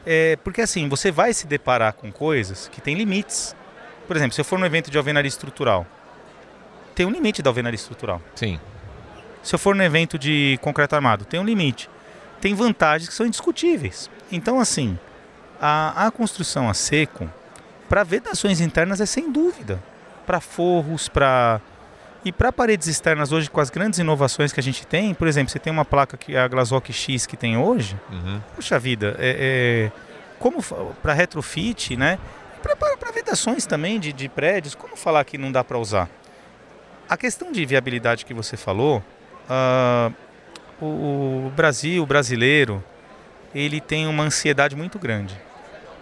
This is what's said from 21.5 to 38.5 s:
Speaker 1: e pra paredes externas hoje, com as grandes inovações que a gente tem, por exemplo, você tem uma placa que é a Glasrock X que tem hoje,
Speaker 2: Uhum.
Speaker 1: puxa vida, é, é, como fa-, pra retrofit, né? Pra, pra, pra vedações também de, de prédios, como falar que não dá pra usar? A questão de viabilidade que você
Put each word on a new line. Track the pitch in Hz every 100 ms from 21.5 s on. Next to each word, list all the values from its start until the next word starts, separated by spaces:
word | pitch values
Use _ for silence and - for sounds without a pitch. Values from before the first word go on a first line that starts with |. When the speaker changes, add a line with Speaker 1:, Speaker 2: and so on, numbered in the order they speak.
| 110 - - - - - -
Speaker 1:
e | 202
pra | 175 240
paredes | 254 240 214 160
externas | 151 - 151 147
hoje, | 160 151
com | -
as | 139
grandes | - 208 190
inovações | 165 151 139 - 147
que | -
a |
gente | 131 127 -
tem, | 143 208
por | 180 165
exemplo, | 147 131
você | -
tem | -
uma | 160 151
placa | 143 139 131
que | - 139
é |
a | 127
Glasrock | 127 123 131 -
X | 123 - 127 -
que | -
tem | 120 113
hoje, | 165 247 104 98 -
Speaker 2:
Uhum. | 92 90 101 107 -
Speaker 1:
puxa | - 156
vida, | 120 117 104 -
é, | 127 127 135 131 120 117 107
é, | - - - - -
como | 247 339
fa-, | 185 - - -
pra | 156
retrofit, | 147 175 160 - - 202 233 - 123
né? | 139 185 - - - -
Pra, | - 587
pra, | 605 539
pra | 494
vedações | 453 466 349 - 269 -
também | 156 165 220
de, | 156
de | 135 135
prédios, | - 147 196 143 -
como | - -
falar | - 156 139
que | 143
não | 135
dá | 131
pra | 123 123
usar? | 110 101 87 - - - - - - - - - -
A | 175
questão | 240 - 359
de | 262 143
viabilidade | 135 131 123 120 117
que | - 117
você | 110